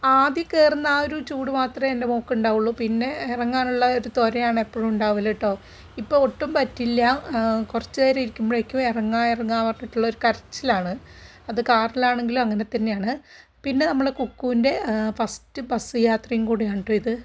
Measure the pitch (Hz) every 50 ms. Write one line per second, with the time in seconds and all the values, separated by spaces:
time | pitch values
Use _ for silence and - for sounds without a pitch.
0 | - 269 262 269 269 285 269 320 339 - - 320 302 302 302 285 294 302 285 285
1 | 294 294 302 311 - - 302 262 269 262 269 269 262 254 247 - 262 269 262 240
2 | 240 240 240 240 233 - 262 220 220 226 220 220 220 226 240 - 233 220 226 226
3 | 233 262 294 302 277 269 240 240 240 240 247 262 254 247 247 247 247 247 254 247
4 | - 240 - - 233 226 220 240 240 233 233 226 220 220 - 240 220 226 220 208
5 | 214 214 208 208 202 214 214 190 - 208 196 196 - - - - - - - -
6 | 214 - 302 285 277 254 - - 302 294 311 311 262 254 - - 247 233 240 240
7 | 240 240 262 285 - - 285 233 226 226 226 220 220 214 - 233 226 - - -
8 | 269 262 262 269 262 220 - - 220 220 240 240 226 233 - 262 262 240 226 233
9 | 214 214 220 233 233 233 233 226 233 220 226 226 226 226 220 - 254 233 - 233
10 | 220 233 220 226 - 233 214 214 - - - - - 262 226 190 180 175 185 -
11 | - - - - - - - - - - 233 202 240 - 247 220 220 226 233 254
12 | 254 247 247 240 240 233 233 254 247 226 214 208 214 208 - 233 220 226 214 196
13 | 190 214 262 302 - _ - - - _ _ _ _ 277 269 262 302 330 320 269
14 | 269 269 262 - 262 - - - - 247 247 233 233 269 - - 403 285 214 220
15 | 214 220 214 - 233 208 - - _ _ _ - 262 247 262 226 - - - 240
16 | 226 226 226 220 226 - 240 226 226 220 226 208 220 208 202 202 185 - 220 208
17 | 202 226 226 240 240